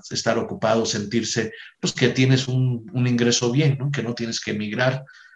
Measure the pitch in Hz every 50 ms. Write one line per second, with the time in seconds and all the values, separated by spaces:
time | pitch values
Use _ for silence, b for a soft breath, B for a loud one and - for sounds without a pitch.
0 | - - - - - 117 113 117 110 - 98 95 117 110 113 113 113 107 - 107
1 | 101 98 113 113 107 - - 117 107 107 B B B B B B - - - -
2 | 127 120 - - 131 127 131 127 - 127 127 131 127 127 123 117 113 - - 123
3 | 123 123 123 120 120 120 120 - 123 120 120 143 160 143 127 - 131 147 139 123
4 | 110 117 120 - 117 113 113 - - 110 107 104 104 104 107 123 127 131 131 139
5 | b b b b b b b